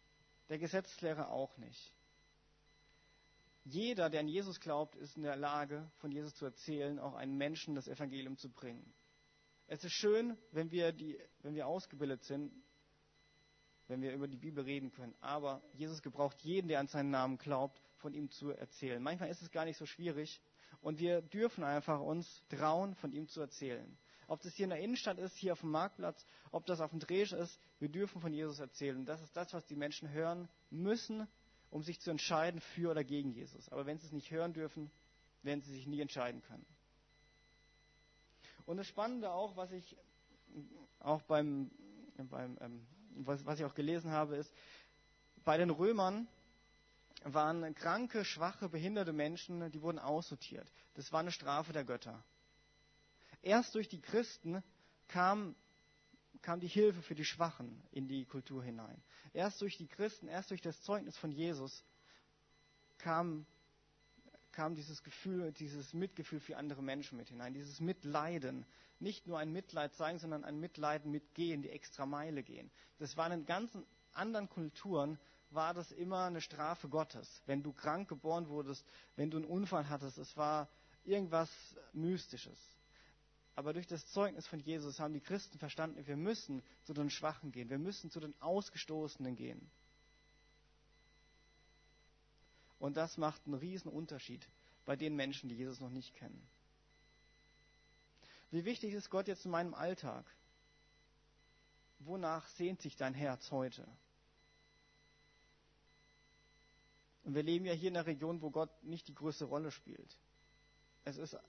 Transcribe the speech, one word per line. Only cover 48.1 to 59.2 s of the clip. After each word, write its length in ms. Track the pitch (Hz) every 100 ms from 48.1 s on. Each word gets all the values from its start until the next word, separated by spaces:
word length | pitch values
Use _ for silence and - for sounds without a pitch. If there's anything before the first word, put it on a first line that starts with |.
| 226
schwache, 440 | 196 - 170 196 190
behinderte 440 | 160 175 208 180
Menschen, 580 | 151 147 170 - 175 165
die 120 | 151
wurden 160 | 160 160
aussortiert. 720 | 131 151 170 143 - - - - -
Das 180 | - 139
war 80 | 160
eine 120 | 175
Strafe 400 | 170 143 143 160
der 120 | 156
Götter. 380 | 127 120 120 113 - _ _ _ _ _ _ _ _ _ - -
Erst 300 | 175 220 240
durch 140 | 220 208
die 120 | 170
Christen 640 | - 214 240 - 165 185 - - - _ -
kam, 460 | 180 180 208 196 - _ _ _ _ _ - _ -
kam 200 | - 175
die 80 | 175
Hilfe 340 | 202 214 175
für 120 | 160
die 100 | 151 156
Schwachen 560 | - 165 - 120 113 -
in 180 | 139 135
die 160 | 135
Kultur 380 | 127 139 127 135
hinein. 400 | 123 113 110 - - -